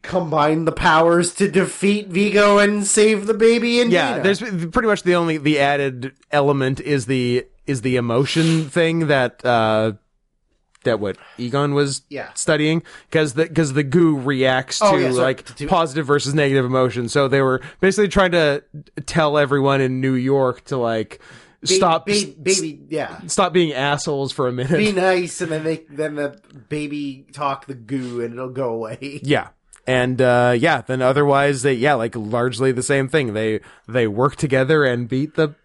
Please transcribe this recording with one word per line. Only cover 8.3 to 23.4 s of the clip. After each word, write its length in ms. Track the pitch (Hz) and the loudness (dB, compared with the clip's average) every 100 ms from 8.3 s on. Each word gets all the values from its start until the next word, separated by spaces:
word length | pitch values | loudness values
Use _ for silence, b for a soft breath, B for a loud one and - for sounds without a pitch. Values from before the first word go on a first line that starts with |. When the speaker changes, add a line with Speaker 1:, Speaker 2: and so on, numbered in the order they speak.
| 165 165 160 151 | 2 2 0 0
Speaker 2:
thing 380 | 175 165 165 156 | 0 0 0 2
that, 360 | 139 123 - | 2 0 -2
uh, 500 | 123 117 110 110 110 104 _ _ _ _ _ _ _ _ | 0 2 2 2 0 -4 _ _ _ _ _ _ _ _
that 180 | - 110 | -2 -2
what 160 | 101 95 - - | -4 -8 -14 -10
Egon 360 | 120 139 143 | -4 -2 0
was 300 | 143 143 135 _ | 0 -2 -4 _
Speaker 1:
Yeah. 220 | 139 98 - | -14 -12 -8
Speaker 2:
studying, 480 | - 151 151 160 B B B | -2 0 2 0 B B B
'cause 220 | 156 151 | 0 0
the, 160 | 123 170 | -2 -2
'cause 240 | 160 151 | 0 0
the 100 | 135 | 0
goo 340 | 139 165 165 147 | 2 4 4 2
reacts 640 | 127 135 131 127 131 - | -2 0 2 0 -2 0
Speaker 1:
Oh, 140 | 208 147 | 2 2
Speaker 2:
to, 60 | |
Speaker 1:
yeah, 100 | 131 | 2
sorry. 120 | 127 | 0
Speaker 2:
like, 200 | 127 127 - | 0 -2 -10
Speaker 1:
To, 100 | - | -12
to 120 | 143 | -2
Speaker 2:
positive 380 | 180 165 139 135 | 0 0 -2 0
versus 260 | 143 135 | 0 2
negative 300 | 151 139 135 | 0 2 2
emotion. 460 | 123 131 127 113 120 | 2 0 0 -2 -2
So 180 | 147 139 | 0 2
they 140 | 135 | 2
were 180 | 131 131 B B | 2 -2 B B
basically 260 | 190 196 202 | 0 2 2
trying 240 | 202 185 | 2 2
to 320 | 175 151 143 _ 151 - - - | 2 2 0 _ -20 -16 -14 -4
tell 320 | 170 151 147 | 0 2 2
everyone 440 | 143 139 139 139 | 2 2 2 2
in 180 | 131 131 | 0 0
New 140 | 131 | 0
York 500 | 127 131 139 131 120 - | 0 0 2 0 -2 -6
to, 120 | 135 | -4
like, 420 | 117 113 107 - B B B B | -2 -2 -6 -10 B B B B
Speaker 1:
Ba-, 60 | - | -2
Speaker 2:
stop 380 | 190 185 165 196 | 2 2 2 0
Speaker 1:
ba-, 80 | |
Speaker 2:
s-, 100 | 208 | -4
Speaker 1:
baby, 560 | 170 160 156 190 160 143 143 | -4 -6 -2 -2 -4 -10 -8
yeah. 320 | 156 127 - 170 | -8 -8 -12 -6
Speaker 2:
stop 240 | - | -2